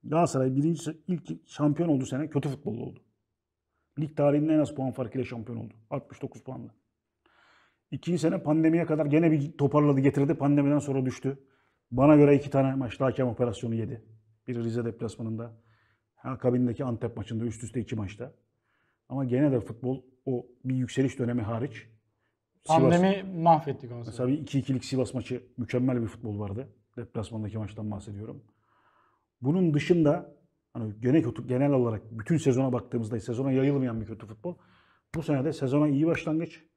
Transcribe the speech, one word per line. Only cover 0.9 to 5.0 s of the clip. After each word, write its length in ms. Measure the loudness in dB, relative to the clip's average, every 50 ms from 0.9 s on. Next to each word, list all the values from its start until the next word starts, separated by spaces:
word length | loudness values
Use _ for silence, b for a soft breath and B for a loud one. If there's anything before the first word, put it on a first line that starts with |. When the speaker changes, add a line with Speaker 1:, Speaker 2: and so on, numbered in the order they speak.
| -10 -10 _
Speaker 1:
ilk 420 | -6 -6 -6 -4 -10 -12 -12 _ _
şampiyon 400 | -6 0 0 2 2 2 0 0
olduğu 180 | 0 0 0
sene 220 | -4 -4 -6 -6 -2
kötü 200 | -4 -2 -2 -2
futbolda 340 | -6 -6 -8 -8 -8 -8
oldu. 180 | -10 -12 -14 -18 _ _ _ _ _ _ _ _ _ _ _ _ _ _ _ _ _ _ _ -6
Lig 180 | -6 -6 -2
tarihinin 320 | 2 2 4 4 2 2 4
en 100 | 4 2
az 160 | 2 0 -2
puan 180 | -6 -6 -6
farkıyla 320 | -4 -4